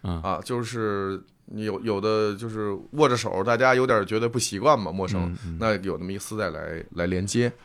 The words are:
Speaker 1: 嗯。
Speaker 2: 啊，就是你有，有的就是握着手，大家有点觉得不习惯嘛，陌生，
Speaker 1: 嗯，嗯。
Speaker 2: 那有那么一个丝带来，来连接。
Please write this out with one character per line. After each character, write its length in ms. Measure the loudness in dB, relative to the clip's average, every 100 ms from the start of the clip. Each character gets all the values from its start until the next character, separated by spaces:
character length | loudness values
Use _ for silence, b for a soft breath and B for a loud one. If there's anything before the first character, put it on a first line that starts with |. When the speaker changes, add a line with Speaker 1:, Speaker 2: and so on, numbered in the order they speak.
Speaker 1:
嗯。 180 | -4 -4
Speaker 2:
啊， 180 | -2 -4
就 200 | -2 -4
是 600 | -4 -2 -2 -2 -2 -6 -10 _
你 200 | -14 -6
有， 140 | -4 -4
有 200 | -2 0
的 340 | 2 2 2
就 140 | -2 -6
是 280 | -4 -4 -4 -6
握 160 | 4 4
着 80 | 4
手， 280 | 0 0
大 120 | 2 4
家 180 | 6
有 120 | 6 4
点 180 | 2
觉 140 | 2 0
得 100 | 0
不 100 | 0
习 200 | -2 2
惯 180 | 4 4
嘛， 140 | 2
陌 160 | -2 -2
生， 160 | 0
Speaker 1:
嗯， 160 | -2 -4 -8
嗯。 100 | -2
Speaker 2:
那 160 | 0 0
有 200 | -2 -4
那 80 |
么 60 | -4
一 40 |
个 60 | -8
丝 160 | -8 -4
带 140 | -4
来， 340 | -4 -8 -8 -8
来 140 | -2 0
连 180 | 0
接。 280 | 2 2 2 -2